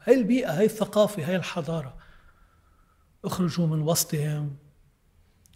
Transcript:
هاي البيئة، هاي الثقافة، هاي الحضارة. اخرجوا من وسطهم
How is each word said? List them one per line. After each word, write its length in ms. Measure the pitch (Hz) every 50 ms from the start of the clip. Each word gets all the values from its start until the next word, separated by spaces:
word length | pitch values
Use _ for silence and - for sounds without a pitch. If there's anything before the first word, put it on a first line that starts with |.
| -
هاي 100 | 208 247
البيئة، 440 | 269 233 185 240 262 - - 147 165
هاي 60 | 208
الثقافة، 600 | 220 220 - 202 196 - 208 214 196 - - 143
هاي 120 | 156 185
الحضارة. 600 | 180 151 - - 175 156 143 165 165 139 131 - - - - - - - - - _ - _ _ _ _ _ _ _ _ _ _ _ _ _ _ _ -
اخرجوا 420 | 190 - - 180 170 - 175 170
من 160 | 160 160 156 151
وسطهم 760 | 151 170 165 - - - 151 147 151 151 151 147 147 139 - - - _ _ _ _ _ _ _ _ _ _ _ _ _ _ _ _ _